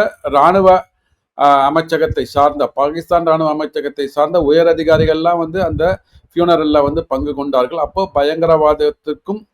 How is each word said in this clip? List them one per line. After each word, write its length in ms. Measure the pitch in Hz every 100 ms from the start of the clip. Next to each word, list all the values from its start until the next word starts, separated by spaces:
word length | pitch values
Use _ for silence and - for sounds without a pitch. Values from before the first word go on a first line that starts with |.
| 214 -
ராணுவ, 460 | 147 139 160 196 190 185 - _ _ _ _ -
ஆ, 80 | 143 139
அமைச்சகத்தை 600 | 139 160 160 160 160 147
சார்ந்த, 400 | 123 143 143 143 123
பாகிஸ்தான் 580 | - 143 165 160 175 165
ராணுவ 280 | 160 156
அமைச்சகத்தை 520 | 151 151 151 143 143 139
சார்ந்த 320 | 147 156 175
உயர் 260 | 143 160 170
அதிகாரிகள்லாம் 680 | 160 160 156 156 156 165 170
வந்து 260 | 160 185
அந்த 200 | 170 143 170 185 _ _ _
ஃபியூனரல்ல 500 | 170 175 160 156 151
வந்து 200 | 143 156 160
பங்கு 280 | 135 147
கொண்டார்கள். 440 | 139 143 135 123 165
அப்போ 240 | 143 - 147 143
பயங்கரவாதத்திற்கும் 1300 | 143 160 165 156 151 151 151 - 151 151 - 214 -